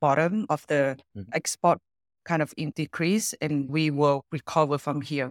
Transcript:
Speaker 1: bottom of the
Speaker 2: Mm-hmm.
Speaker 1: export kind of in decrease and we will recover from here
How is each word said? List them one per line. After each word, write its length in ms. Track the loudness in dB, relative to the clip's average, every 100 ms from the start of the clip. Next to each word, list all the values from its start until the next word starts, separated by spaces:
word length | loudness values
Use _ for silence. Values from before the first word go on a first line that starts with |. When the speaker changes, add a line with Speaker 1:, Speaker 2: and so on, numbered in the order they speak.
Speaker 1:
bottom 460 | 2 4 2 0 -2
of 180 | -2 0
the 300 | 0 0 -2 _ -14
Speaker 2:
Mm-hmm. 140 | -8
Speaker 1:
export 460 | -6 -6 0 2 2 _ _ _ _
kind 180 | -2 0
of 100 | 0 -4
in 140 | -6
decrease 640 | -6 -6 -2 0 0 -2 -4
and 280 | -2 -2 -2
we 220 | 0 0
will 340 | 2 2 2 -2
recover 460 | -10 -2 2 2 0
from 220 | -2 -4
here 300 | -4 -4 -6